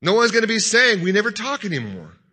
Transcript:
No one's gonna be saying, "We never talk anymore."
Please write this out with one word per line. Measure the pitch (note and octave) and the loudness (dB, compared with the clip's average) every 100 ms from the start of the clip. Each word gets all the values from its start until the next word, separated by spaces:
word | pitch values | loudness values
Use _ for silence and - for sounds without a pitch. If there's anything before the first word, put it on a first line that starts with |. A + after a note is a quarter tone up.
No | E3 | 0
one's | G#3+ A#3 | 2 4
gonna | A3 A3 | 2 0
be | A3+ | 0
saying, | - A3+ B3 G#3 | 2 2 4 2
"We | F3 | 0
never | F#3+ A3 | 0 0
talk | G#3+ B3 C#4+ | -4 -6 -6
anymore." | G#3 D3 A2 F#2+ D#2 - _ | -4 -6 -6 -10 -14 -20 _